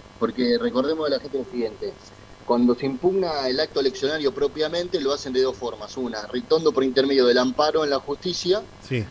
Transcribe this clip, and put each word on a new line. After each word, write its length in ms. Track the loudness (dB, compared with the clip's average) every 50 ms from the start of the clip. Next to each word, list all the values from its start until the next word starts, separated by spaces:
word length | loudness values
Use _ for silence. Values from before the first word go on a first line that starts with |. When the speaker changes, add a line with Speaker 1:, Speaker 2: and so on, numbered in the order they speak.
| -20 -20 -8 -4
Speaker 1:
porque 380 | -4 -2 0 0 0 2 2 2
recordemos 480 | 0 0 0 0 0 0 0 -2 -2 -2
a 20 |
la 100 | -2 -2
gente 180 | -4 -4 -6 -6
lo 60 | -6
siguiente. 480 | -6 -6 -4 -4 -4 -4 -6 -10 -10 -10 -12 -16 -20 -20 -20 -20 -20 -20 -8 -2
Cuando 300 | 0 2 4 6 4 4
se 100 | 2 0
impugna 600 | -4 -2 0 0 2 2 2 0 0 -2 -2 -2 -2
el 100 | 0 0
acto 200 | -2 -2 0 0
eleccionario 540 | 0 0 0 0 -2 -2 0 0 0 0 0
propiamente, 680 | 0 -2 -2 0 -2 -2 -2 -2 -2 -4 -2 -2 -2
lo 140 | 0 0 -2
hacen 180 | -2 -4 -2
de 100 | 0 2
dos 140 | 2 2 0
formas. 400 | -2 -6 -8 -8 -8 -12 -12 -8
Una, 300 | -6 -6 -6 -6 -8 -8 -6
Ritondo 460 | -6 -6 -2 0 2 2 4 2 2
por 100 | 4 2
intermedio 420 | 2 2 2 2 4 4 4 6
del 120 | 6 6 4
amparo 460 | 4 2 2 2 2 2 2 2 0
en 40 | 0
la 80 | 0 -2
justicia 640 | -2 -4 -8 -6 -6 -6 -6 -2 0 0 0 0 0 -6 -14 -16
Speaker 2:
Sí. 240 | -8 -4 -4 -4 -4 -4